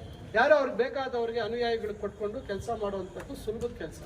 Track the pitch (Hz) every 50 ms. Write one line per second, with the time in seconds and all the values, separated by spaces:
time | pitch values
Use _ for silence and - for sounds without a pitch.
0 | - - - - - - - 220 269 294 302 285 269 247 196 196 247 262 - 277
1 | 262 254 247 240 233 226 226 240 214 214 233 240 240 233 226 226 208 202 208 -
2 | 208 202 - - 214 208 208 - - - 202 190 - 233 233 220 208 196 196 196
3 | 185 185 - - - - 277 - - 214 214 226 240 240 - - 170 156 - -
4 | -